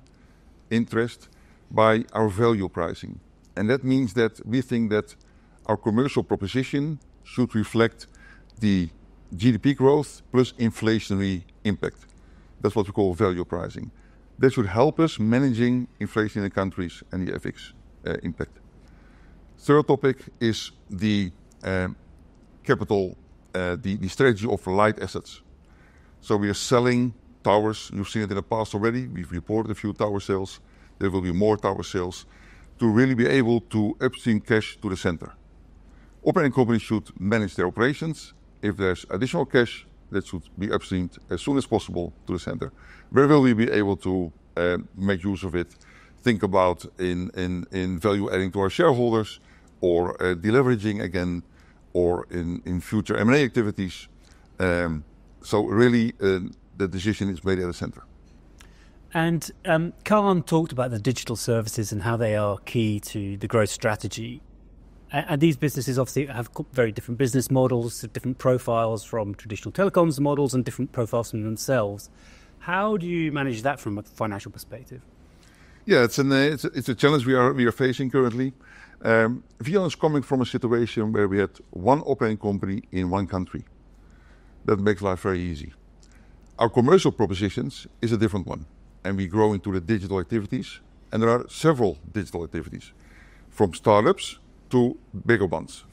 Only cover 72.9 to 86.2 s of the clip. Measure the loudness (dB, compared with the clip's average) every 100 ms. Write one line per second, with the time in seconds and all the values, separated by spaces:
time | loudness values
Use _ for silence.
72.9 | -2 -2 -2 -2 -2 -2 -2 -4 -4 -6
73.9 | -8 -8 -6 -6 -6 -10 -16 -16 -18 -18
74.9 | -20 -20 -20 -20 -20 -20 -20 -20 -8 4
75.9 | 6 6 4 2 4 2 0 -4 -4 -4
76.9 | 2 4 4 4 4 4 4 2 2 0
77.9 | 0 0 2 2 0 -4 -6 -20 -20 -20
78.9 | -4 2 4 4 0 -10 -12 -2 0 0
79.9 | 0 0 0 0 0 0 -2 0 0 0
80.9 | -2 -2 0 0 2 -2 -4 -18 -4 2
81.9 | 2 0 0 0 -2 -2 -2 -4 -6 -6
82.9 | -4 -2 -2 -2 -4 -6 -10 -14 -20 -20
83.9 | -20 -20 -20 -20 -20 -20 -8 0 2 2
84.9 | 2 0 -2 0 -2 -2 -6 -10 -18 -20
85.9 | -20 -20 -20